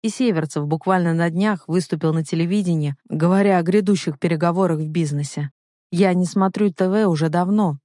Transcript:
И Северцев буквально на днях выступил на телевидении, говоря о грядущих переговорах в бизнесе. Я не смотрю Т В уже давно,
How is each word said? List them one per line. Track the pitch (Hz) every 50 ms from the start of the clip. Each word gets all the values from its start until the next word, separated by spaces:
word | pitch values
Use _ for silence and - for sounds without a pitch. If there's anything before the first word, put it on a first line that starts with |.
| -
И | 220
Северцев | 208 - 262 240 196 160 156 151 - 156 147
буквально | 147 160 160 - 185 190 185 175 170 165
на | 165 170 170
днях | 165 175 196 214 208 170 - -
выступил | 160 185 175 - - 160 160 160
на | 156 160 160
телевидении, | - - 165 165 170 190 214 196 180 170 160 147 143 139 _ _ _
говоря | - 156 156 175 185 196 202 202 196 180
о |
грядущих | 165 170 180 208 202 185 202 180 - - 147 -
переговорах | - 170 - 156 156 170 170 180 190 175 165 151
в | 156 156
бизнесе. | 151 170 165 147 143 143 143 139 - - 147 143 _ _ _ _ _ _ _ _
Я | - 175 202 190 180
не | 180 185
смотрю | 165 - 202 190 190 180 - 208 202 165
Т | - 185 185
В | 190 214 220 196
уже | 170 147 160 160
давно, | 151 175 180 180 208 214 214 170 147 139